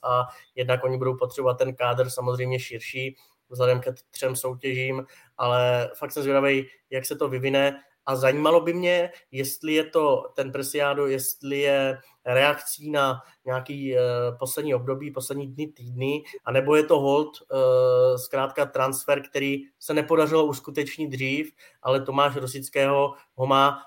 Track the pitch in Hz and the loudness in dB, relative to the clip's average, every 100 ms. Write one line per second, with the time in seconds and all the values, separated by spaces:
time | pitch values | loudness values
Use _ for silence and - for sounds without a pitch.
0 | 127 123 123 - - - 123 127 127 131 | 0 0 0 -8 -12 -6 0 0 0 -2
1 | 127 127 127 - 127 123 131 127 123 120 | -2 -2 -4 0 0 0 -2 0 0 2
2 | 127 - 123 123 127 127 127 117 - 131 | 0 -2 -4 -2 -2 -4 -6 -12 -12 -8
3 | 131 131 _ _ - 127 123 127 127 123 | -8 -10 _ _ -10 0 2 2 0 -8
4 | _ - 131 127 131 127 135 131 131 131 | _ -6 -4 -2 -6 -6 -6 -4 -4 -4
5 | 131 - _ - 123 123 123 123 117 - | -8 -16 _ -4 0 2 2 2 -2 -8
6 | 143 147 139 139 139 135 135 _ - 131 | -10 -4 0 2 4 2 -2 _ -10 -8
7 | 131 151 143 127 135 139 139 139 _ _ | -6 -4 -4 -2 0 2 2 -2 _ _
8 | - 135 135 147 156 170 165 170 175 175 | -6 0 2 2 4 4 2 -2 0 0
9 | 175 - _ 135 131 - 156 156 156 165 | 0 -6 _ -8 -8 -6 -2 0 2 2
10 | 151 127 - - 135 135 135 147 143 143 | 4 2 0 -6 -6 -6 -4 0 0 0
11 | 143 135 127 - 139 139 143 139 135 131 | 0 -2 -4 -6 -4 0 2 2 2 -4
12 | - _ 123 127 143 143 - - 151 147 | -12 _ -2 4 4 2 -4 -10 -4 0
13 | 135 127 - _ - 127 127 143 135 123 | 0 -2 -8 _ -6 -6 -6 -8 -2 0
14 | 123 120 123 123 131 - 151 127 127 135 | 2 0 -4 -4 -6 -4 -2 -2 -2 -6
15 | 147 143 - 139 139 131 151 151 123 123 | -6 -8 -8 -8 -8 -10 -10 -12 -12 -6
16 | 135 147 - - 117 131 139 151 151 156 | -4 -4 -6 -12 -2 0 4 4 6 4
17 | 139 143 151 - - 135 131 127 127 127 | 4 2 0 -6 -6 0 4 4 4 6
18 | 127 127 123 135 135 143 135 - 131 131 | 4 2 -2 -4 -2 -2 -2 0 0 0
19 | - 139 139 143 139 139 139 _ - 151 | 0 -2 -2 -4 -2 -4 -6 _ -4 -2
20 | 151 165 151 160 151 143 - 143 147 - | 2 4 4 4 2 0 -8 -6 -6 -6
21 | 151 131 135 143 151 - - _ 127 135 | -8 -4 -4 -4 -6 -12 -20 _ 0 0
22 | 135 135 143 139 131 135 135 139 135 139 | 0 0 0 0 -8 -8 -4 0 2 2
23 | 139 139 _ - 131 135 139 139 | 0 -2 _ -4 2 4 4 2